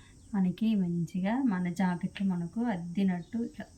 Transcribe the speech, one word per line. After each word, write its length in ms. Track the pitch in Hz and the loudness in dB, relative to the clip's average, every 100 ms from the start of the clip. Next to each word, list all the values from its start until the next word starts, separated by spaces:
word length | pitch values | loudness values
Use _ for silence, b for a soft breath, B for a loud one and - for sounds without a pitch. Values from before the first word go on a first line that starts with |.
| B B - | B B -4
మనకి 400 | 202 185 175 220 | 0 2 2 2
మంచిగా 680 | 214 175 175 165 185 190 247 | 2 2 0 -2 -2 0 2
మన 300 | 269 185 175 | 2 2 -2
జాకెట్లు 540 | 170 185 175 185 - 196 | 0 0 0 -4 -2 -2
మనకు 360 | 175 170 226 | 0 -2 -2
అద్దినట్టు 760 | 240 185 175 202 196 180 170 226 | -2 -2 -4 0 2 2 -4 -4
ఇట్లా 280 | 233 - - | -6 -6 -16